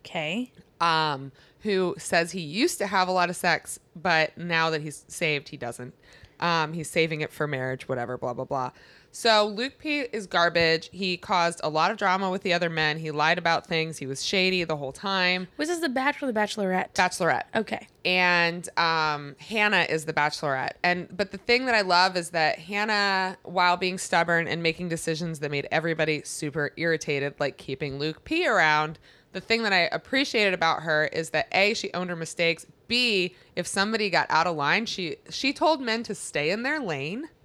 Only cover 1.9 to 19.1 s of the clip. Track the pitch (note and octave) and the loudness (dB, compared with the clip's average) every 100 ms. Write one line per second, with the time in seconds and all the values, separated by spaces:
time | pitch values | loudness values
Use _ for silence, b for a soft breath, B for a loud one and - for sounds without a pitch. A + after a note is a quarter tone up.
1.9 | D#3+ - F3 E3+ F#3 D#3 E3+ E4 - G3 | -2 0 0 0 -4 -6 0 0 0 -2
2.9 | G3 F#3 F#3 F3 F3+ F3+ D#3+ - - _ | 0 2 2 2 0 0 0 -2 -16 _
3.9 | E3+ E3+ D#3+ D#3 - F3 E3 E3 D#3+ D3+ | -6 2 4 2 -2 -2 2 2 0 -4
4.9 | C#3+ - - D#3+ D3 C#3+ C#3 A#2+ A#2 B2 | -12 -16 -4 -2 -2 -4 -10 -10 -10 -14
5.9 | - B B B B E3+ E3 D3+ E3+ D3+ | -16 B B B B 0 2 0 -4 -4
6.9 | F3 E3 D#3 D3+ - D3 C3+ B2+ C3 - | 0 0 0 -6 -4 -4 -2 -4 -4 -4
7.9 | C3 A#2+ B2 C3 B2 C3 C#3 B2+ - B | -4 -4 -4 -6 -6 -4 -4 -4 -8 B
8.9 | B B - A#3 G#3+ G#3 G#3 C4 - D#4 | B B -4 2 4 2 -2 -6 -6 -4
9.9 | D4 C4 A3+ F#3 F3 E3+ E3+ E3 D#3+ - | -4 -4 -6 -2 2 2 4 4 2 -2
10.9 | F3+ F#3+ F3 - F#3+ E3+ E3+ D#3 D#3 E3+ | -6 -4 -4 0 2 2 0 -2 2 2
11.9 | G#3+ G3 F#3+ F#3+ F#3 F#3+ F3 E3+ D#3+ D#3 | 2 2 2 0 -2 0 0 0 0 0
12.9 | D#3 D#3+ D3 D3+ F3 E3+ E3 - E3 D#3+ | 0 -4 2 2 4 2 0 0 -2 -2
13.9 | D3+ C3 C3+ - G3+ F#3 F#3 E3 D3+ C#3 | -6 -8 -6 -2 2 2 2 -2 -4 -6
14.9 | C#3 G3 G3 F3+ F#3 F#3 - D4+ F4 D#4+ | -8 -4 0 2 0 -4 -6 -4 -2 -2
15.9 | B3+ C4+ C#4+ C#4 A3 G#3 - F#3+ F#3 - | 0 0 -2 -2 0 0 0 0 0 -2
16.9 | - F3+ - E3 C3 - - G#3 - - | 0 0 2 2 2 0 -4 -2 -6 -10
17.9 | _ - F3+ F3+ F3 E3+ F3 E3+ - E3+ | _ 0 2 4 4 2 0 -6 0 2
18.9 | E3 D#3 | 4 2